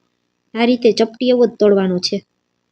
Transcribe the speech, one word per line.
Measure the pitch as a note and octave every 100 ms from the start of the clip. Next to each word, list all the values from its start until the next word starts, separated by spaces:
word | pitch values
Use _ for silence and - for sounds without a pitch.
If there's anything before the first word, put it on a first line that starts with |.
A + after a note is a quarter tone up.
| _ _ _ _ _
આ | A3 A#3
રીતે | B3 A#3 G#3
ચપટી | A3+ - B3
એવો | B3 A#3
જ | -
તળવાનો | G#3 G3 F#3+ F3+ -
છે. | G3 - _ _ _ _